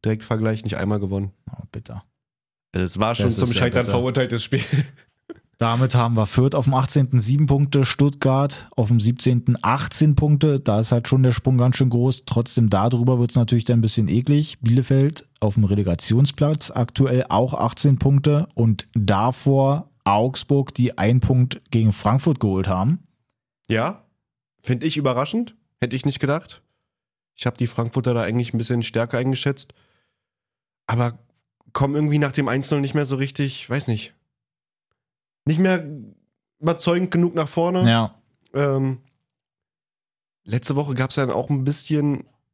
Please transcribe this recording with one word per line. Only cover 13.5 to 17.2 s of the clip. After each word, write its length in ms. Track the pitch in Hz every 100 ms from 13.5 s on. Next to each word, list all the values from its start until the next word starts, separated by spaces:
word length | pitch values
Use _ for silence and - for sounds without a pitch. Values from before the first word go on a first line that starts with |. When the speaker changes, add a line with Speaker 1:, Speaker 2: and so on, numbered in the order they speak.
| 120
Speaker 2:
dann 140 | 110 117
ein 40 |
bisschen 260 | 110 - 101
eklig. 500 | 98 127 147 156 -
Bielefeld 680 | 117 120 127 135 139 - - _
auf 140 | 107
dem 100 | 104
Relegationsplatz 1040 | 104 101 92 85 - 113 139 - 147 151 -
aktuell 520 | - 120 - 135 127